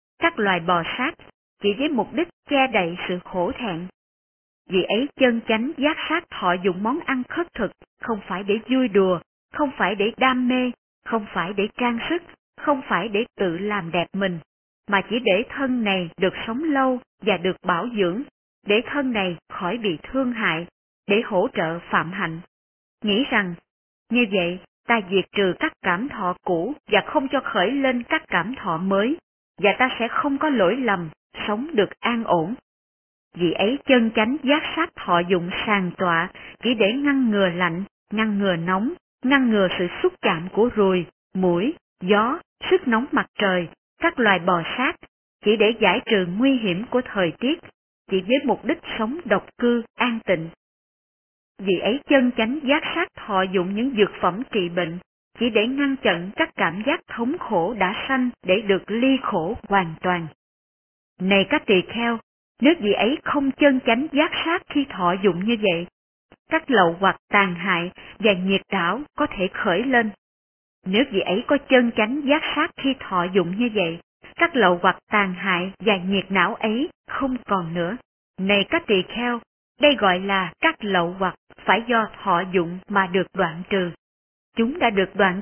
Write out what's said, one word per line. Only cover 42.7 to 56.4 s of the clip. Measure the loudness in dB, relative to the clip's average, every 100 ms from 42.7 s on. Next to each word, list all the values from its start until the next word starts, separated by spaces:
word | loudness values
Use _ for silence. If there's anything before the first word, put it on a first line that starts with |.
| 2 2
nóng | 0 2
mặt | -2 -2 -2
trời, | 0 0 -2 -10 _ -4
các | -2 2
loài | 2 4
bò | 2 0 0 -2
sát, | -4 -4 -14 _ _ _ 0
chỉ | 4
để | 4 4
giải | 2 2 0
trừ | 0 0 0
nguy | 2 2
hiểm | 0 -2 -2
của | -4 -2
thời | -2 -2 0
tiết, | -2 -2 -6 _ _ _ -4
chỉ | -2
với | 2 0
mục | 2 -2 -2
đích | -6 -4 -4
sống | -4 -4 0
độc | -2 -2 -2
cư, | 0 2 -2 -4
an | -2 -2 -2
tịnh. | -2 -2 -14 _ _ _ _ _ _ _ _ _ -8
Vị | -2 0
ấy | 0 -2 2
chân | 4 4 0
chánh | -2 -2
giác | 0 -2 -2 -4
sát | -6 -8
thọ | -4 0
dụng | 0 0 -2 -2
những | -2 2
dược | 0 2
phẩm | -2 -2 -4
trị | -4 -2
bệnh, | -2 -4 -6 -14 _ _ -4
chỉ | 0
để | 2 0
ngăn | 0 0 0
chặn | 0 0 -4
các | -4